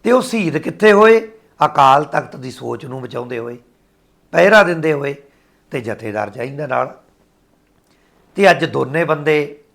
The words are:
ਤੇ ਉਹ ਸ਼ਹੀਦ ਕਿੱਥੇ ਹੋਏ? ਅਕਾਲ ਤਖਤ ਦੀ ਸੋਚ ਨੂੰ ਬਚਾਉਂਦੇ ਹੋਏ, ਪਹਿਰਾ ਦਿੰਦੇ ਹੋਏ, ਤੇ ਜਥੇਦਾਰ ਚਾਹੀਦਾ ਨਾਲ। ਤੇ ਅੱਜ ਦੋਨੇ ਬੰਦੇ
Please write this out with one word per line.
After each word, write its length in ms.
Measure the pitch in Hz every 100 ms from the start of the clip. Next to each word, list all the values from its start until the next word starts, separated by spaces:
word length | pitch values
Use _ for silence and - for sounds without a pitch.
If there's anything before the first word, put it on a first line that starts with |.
ਤੇ 100 | 226
ਉਹ 100 | 254
ਸ਼ਹੀਦ 360 | 247 226 170 151
ਕਿੱਥੇ 340 | - - 214
ਹੋਏ? 360 | 202 220 226 220 _ _ _
ਅਕਾਲ 400 | 151 151 135 135
ਤਖਤ 320 | 151 156 127 139
ਦੀ 140 | 127
ਸੋਚ 360 | 123 120 120 143
ਨੂੰ 160 | 131
ਬਚਾਉਂਦੇ 360 | 123 120 123 123
ਹੋਏ, 200 | 117 120 _ _ _ _ _ _ _
ਪਹਿਰਾ 300 | 165 185 214
ਦਿੰਦੇ 300 | 185 165 156
ਹੋਏ, 220 | 147 139 143 _ _ _ _ _
ਤੇ 100 | 131
ਜਥੇਦਾਰ 500 | 117 104 110 104 104
ਚਾਹੀਦਾ 360 | 101 127 139 147
ਨਾਲ। 360 | 123 127 - _ _ _ _ _ _ _ _ _ _ _ _ _
ਤੇ 160 | - 196
ਅੱਜ 140 | 143
ਦੋਨੇ 400 | 120 131 127 151
ਬੰਦੇ 600 | 165 156 147 151 143 - _